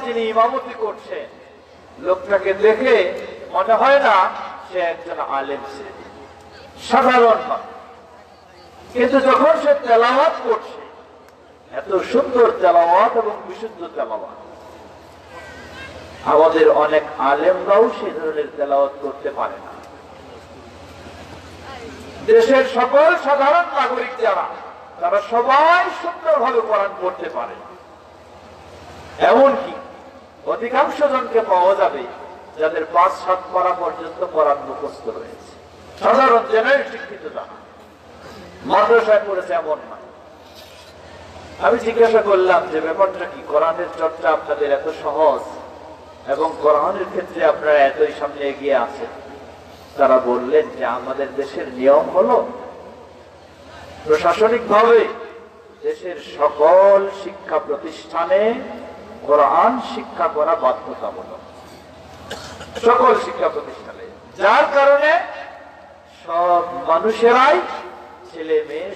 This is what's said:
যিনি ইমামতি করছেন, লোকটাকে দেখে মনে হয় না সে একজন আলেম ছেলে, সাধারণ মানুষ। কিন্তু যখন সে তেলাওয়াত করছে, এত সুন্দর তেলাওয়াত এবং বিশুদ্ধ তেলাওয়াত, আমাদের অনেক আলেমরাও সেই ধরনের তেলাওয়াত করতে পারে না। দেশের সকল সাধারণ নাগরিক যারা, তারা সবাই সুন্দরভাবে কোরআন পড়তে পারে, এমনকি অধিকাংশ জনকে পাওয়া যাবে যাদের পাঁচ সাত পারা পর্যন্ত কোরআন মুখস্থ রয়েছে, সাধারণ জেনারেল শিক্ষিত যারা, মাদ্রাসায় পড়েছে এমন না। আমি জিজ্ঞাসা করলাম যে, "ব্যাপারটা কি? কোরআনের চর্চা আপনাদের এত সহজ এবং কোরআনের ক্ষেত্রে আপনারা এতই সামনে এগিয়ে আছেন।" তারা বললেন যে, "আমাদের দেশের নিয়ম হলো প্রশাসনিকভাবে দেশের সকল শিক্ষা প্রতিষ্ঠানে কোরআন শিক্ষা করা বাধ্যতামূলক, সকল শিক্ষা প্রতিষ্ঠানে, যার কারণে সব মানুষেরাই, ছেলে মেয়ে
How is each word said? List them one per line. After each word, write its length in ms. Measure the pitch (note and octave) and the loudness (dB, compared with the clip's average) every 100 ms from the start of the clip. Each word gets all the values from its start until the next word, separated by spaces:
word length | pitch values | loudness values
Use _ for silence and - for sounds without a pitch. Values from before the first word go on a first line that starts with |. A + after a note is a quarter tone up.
| B3 | -4
যিনি 160 | A3+ | -4
ইমামতি 520 | A3+ A3+ A#3 C4 B3 - | 0 2 2 0 -8 -8
করছেন, 480 | G#3+ F3+ - F3 A#2 - - - - - - - E3 | -8 -8 -12 -12 -12 -18 -20 -20 -20 -20 -20 -6 -2
লোকটাকে 480 | F#3 G3 G3 G3 | -2 0 -2 0
দেখে 600 | G3 G#3+ A3 C4 A3 F3+ - - - - | 2 4 4 4 2 2 -6 -12 -14 -6
মনে 220 | F#3+ A3+ | -2 2
হয় 260 | A3 C4 C#4 | 2 4 4
না 300 | B3+ G3+ F#3+ - - - - | 4 2 2 -4 -12 -16 -10
সে 80 | F#3 | -4
একজন 400 | E3+ E3 E3+ D#3+ | -4 -6 -10 -10
আলেম 400 | - C#3 C#3 C#3+ - - | -6 -6 -6 -8 -10 -16
ছেলে, 140 | G3+ - - - - - - - - - - | -16 -18 -20 -20 -20 -20 -20 -20 -20 -16 0
সাধারণ 480 | C4 B3+ B3+ A#3 G#3+ - | 2 4 4 4 4 -2
মানুষ। 1500 | - - - - - - - - - - - - - - | -8 -8 -18 -20 -20 -20 -20 -20 -20 -20 -20 -20 -20 -10
কিন্তু 260 | B3 B3+ C4+ | -2 2 2
যখন 340 | C4+ B3 C#4+ D#4+ | 4 4 4 4
সে 120 | D4 C#4 A#3+ | 2 0 2
তেলাওয়াত 460 | A3+ A#3 C4 D#4+ - | 4 4 4 2 0
করছে, 380 | A#3 G#3+ - - - - - - - - - - - C3 | -2 -4 -6 -16 -18 -20 -20 -20 -20 -20 -20 -20 -14 -12
এত 220 | - F#3+ - | -4 -4 0
সুন্দর 400 | A#3+ C4+ B3 A3 | 0 0 2 2
তেলাওয়াত 680 | - F3+ E3+ E3+ F3 A3+ A3+ | 4 4 4 4 4 4 2
এবং 240 | G#3+ - - | -2 -6 -12
বিশুদ্ধ 400 | G3+ A3 F3+ E3+ D3+ | -12 -14 -12 -12 -8
তেলাওয়াত, 520 | A#2+ A2 A2 - - - - - - - - - - B4+ D5+ - - B4+ - - - - - | -8 -8 -10 -16 -20 -20 -20 -20 -20 -20 -20 -20 -20 -20 -20 -20 -18 -18 -18 -18 -20 -10 0
আমাদের 440 | D3 D#3+ D#3+ D3+ | 4 4 6 4
অনেক 340 | C#3+ D3+ D3+ - - | 4 2 0 -2 -2
আলেমরাও 720 | C3+ - F3 F#3 G3 G3+ A#3 - | 0 2 2 0 2 4 4 0
সেই 120 | - | -8
ধরনের 320 | D3+ D#3 D3+ C#3+ D3 | -6 -6 -6 -6 -6
তেলাওয়াত 340 | C#3 C#3 C#3 - | -2 0 0 -4
করতে 280 | C#3 - C#3 | -12 -8 -10
পারে 240 | A#2+ G#2+ | -6 -8
না। 240 | G2 - - - - - - - - - - - - - - - - - - - - C4+ B3+ A#3 - - - - | -8 -16 -20 -20 -20 -20 -20 -20 -20 -20 -20 -20 -20 -20 -20 -20 -20 -20 -20 -20 -20 -18 -18 -18 -18 -18 -8 4
দেশের 400 | A3+ B3 C4 C4 A#3 | 4 6 4 2 0
সকল 400 | B3 C#4 D#4+ - | 2 4 4 2
সাধারণ 580 | C4+ C#4 C4+ E4+ E4+ C#4 | 0 2 4 2 0 -2
নাগরিক 400 | B3+ B3 B3+ - | -2 -4 -6 -4
যারা, 220 | A3+ F3 - - - - - - | -2 -2 -6 -12 -18 -20 -20 -6
তারা 220 | - G3+ G3 | -2 -2 0
সবাই 540 | A#3 A#3 C4+ D#4+ F4 F4+ - | 0 2 4 6 4 2 -6
সুন্দরভাবে 600 | E4+ E4+ D#4+ D4+ A#3+ A#3+ | -10 -4 -2 0 0 0
কোরআন 280 | A3 G#3 G3 - | 0 -2 -2 -4
পড়তে 280 | F3+ - E3+ | -6 -6 -10
পারে, 260 | - - - - - - - - - - - - - - - - - - D3 E3+ | -10 -10 -12 -18 -20 -20 -20 -20 -20 -20 -20 -20 -20 -20 -20 -20 -20 -18 0 4
এমনকি 460 | A3+ C4+ - - - - - - - - - - | 6 6 4 -4 -12 -16 -20 -20 -20 -20 -10 -8
অধিকাংশ 540 | - A#3 C4 D4+ - | -6 -2 0 0 0
জনকে 420 | D4 B3+ A#3 A#3 | 0 0 0 -2
পাওয়া 340 | - F3+ F3+ G3 | 2 2 4 2
যাবে 280 | F#3 C#3+ B2 - - - - D#3 | 0 -2 -10 -14 -18 -20 -16 -4
যাদের 260 | D#3+ D#3+ D#3+ | -2 -2 -2
পাঁচ 180 | E3+ F#3+ F#3+ F#3 | 2 2 0 -4
সাত 120 | F#3 - | -4 -2
পারা 200 | F#3 F3+ F3 | -2 -2 -2
পর্যন্ত 460 | E3+ E3 D#3+ - F3+ | -6 -8 -12 -8 -4
কোরআন 320 | D#3 D3 C#3 C3 | 0 0 0 -6
মুখস্থ 400 | C3 C#3 - A2+ | -10 -12 -10 -12
রয়েছে, 440 | - - - - - - - - - | -12 -14 -18 -20 -20 -20 -20 -20 -4
সাধারণ 400 | - A#3+ C4 A#3 A3 | 2 4 4 4 2
জেনারেল 320 | A3 B3 C#4 - | 0 2 0 0
শিক্ষিত 420 | A3+ - G3 - | -10 -14 -14 -12
যারা, 120 | - - - - - - - - - - - - - B3+ | -12 -14 -18 -20 -20 -20 -20 -20 -20 -20 -20 -20 -16 -2
মাদ্রাসায় 560 | G3+ G#3+ A#3 A3 G#3 G#3 | 2 4 4 6 2 2
পড়েছে 260 | F#3 F3+ | -4 -4
এমন 240 | E3+ D#3 D3 - | -4 -4 -6 -8
না। 60 | - - - - - - - - - - - - - - - - - - | -18 -20 -20 -20 -20 -20 -20 -20 -20 -20 -20 -20 -20 -20 -20 -20 -2 0
আমি 120 | - | 0
জিজ্ঞাসা 420 | A3 A3+ A3+ A3 | 0 2 4 4
করলাম 480 | G3+ G3 F#3 F3 - | 4 2 4 2 0
যে, 100 | D#3 | -4
"ব্যাপারটা 440 | D#3+ D#3+ F#3+ F#3 F3 | -4 0 -2 -2 -10
কি? 160 | C3+ - | -12 -4
কোরআনের 380 | D3 E3 E3 F3 D#3+ | 0 0 -2 -8 -6
চর্চা 300 | D#3+ D#3+ E3 | -6 -2 -2
আপনাদের 420 | D3+ D3 C#3+ C#3+ | -2 -4 -4 -2
এত 180 | C#3 D#3 - | -2 -4 -8
সহজ 360 | D3+ C#3+ D#3 B2+ - - - - - - - - - | -6 0 2 0 -6 -14 -18 -20 -20 -20 -20 -16 -6
এবং 240 | - D#3+ - | -4 -4 0
কোরআনের 440 | D3 D3 D#3+ F#3+ F3+ | 2 2 0 -4 -6
ক্ষেত্রে 360 | G#3+ - E3 D#3 | -8 -8 -2 0
আপনারা 340 | - D3+ D3 | 0 2 4
এতই 320 | C#3 C#3+ D3 - | 4 2 -2 -2
সামনে 260 | C#3 C#3+ C#3+ | -10 -6 -8
এগিয়ে 300 | C3 C#3 C3 | -6 -2 -2
আছেন।" 320 | A#2 - A#2 - - - - - - - - - | -2 -8 -12 -14 -18 -20 -20 -20 -20 -20 -14 0
তারা 220 | C3+ B2+ | 2 4
বললেন 460 | A#2+ B2 B2 D3+ - - | 2 -2 0 0 0 -4
যে, 80 | B2 | -6
"আমাদের 420 | B2 C#3+ C3+ C3 C3+ | -6 -8 -6 -6 -6
দেশের 380 | - C#3 C3 | -8 -8 -10
নিয়ম 360 | B2+ C3 D3 - | 0 4 4 4
হলো 380 | F#3 A#3 - - - - - - - - - - - - - - - - - D#3 | 2 2 2 0 -8 -16 -18 -20 -20 -20 -20 -20 -20 -20 -20 -20 -20 -20 -10 0
প্রশাসনিকভাবে 1040 | D#3 F3 E3+ A3 A#3 - G#3 A#3 A3+ - - - - - - - - | 2 2 2 2 0 2 4 6 6 4 -4 -16 -18 -20 -20 -20 -10
দেশের 320 | - - F#3 F3 - - | -8 -8 -10 -12 -14 -2
সকল 720 | D3 - D3+ F#3 G3 G3 G3 - | -2 4 6 8 8 6 2 -6
শিক্ষা 360 | - - - D3+ | -12 -14 -6 -4
প্রতিষ্ঠানে 960 | - C#3+ D#3+ - - E3 F3 F#3+ A3 B3+ - - - - - - - | -4 -8 -10 -14 -8 -4 0 2 2 -2 -8 -14 -16 -18 -20 -12 0
কোরআন 520 | D3 C#3+ E3 G#3+ B3+ - - | 4 4 4 2 0 -6 -10
শিক্ষা 320 | - - E3 | -10 -4 -4
করা 280 | D3+ D#3 E3 | 0 0 0
বাধ্যতামূলক, 840 | - - - B2 G#2+ F#2 F#2 - - - - - - - - - - - - - - - - | 0 -2 -8 -10 -10 -12 -16 -18 -20 -20 -20 -20 -20 -20 -20 -20 -18 -16 -16 -18 -16 -2 2
সকল 300 | - B3+ - - | 4 4 2 0
শিক্ষা 240 | - - | -4 -4
প্রতিষ্ঠানে, 580 | - - - - - - - - - | -4 -10 -14 -18 -18 -20 -20 -20 -2
যার 260 | - C#4 D#4 | 4 4 4
কারণে 460 | C#4+ C#4 C#4+ D4+ E4+ - - - - - - - - - - E3+ | 4 4 4 4 2 -2 -10 -16 -18 -20 -20 -20 -20 -20 -20 -6
সব 380 | E3+ F3 F3 - C#3 - | -2 2 0 -2 -6 0
মানুষেরাই, 720 | E3 A3 A3 A#3 B3+ C#4 F4+ - - - - - - - | 0 0 2 4 6 4 2 -2 -10 -14 -18 -20 -20 -20
ছেলে 320 | D#3+ D#3+ D#3 D3 | -14 -2 -2 -2
মেয়ে 260 | D3+ F#3+ | -8 -10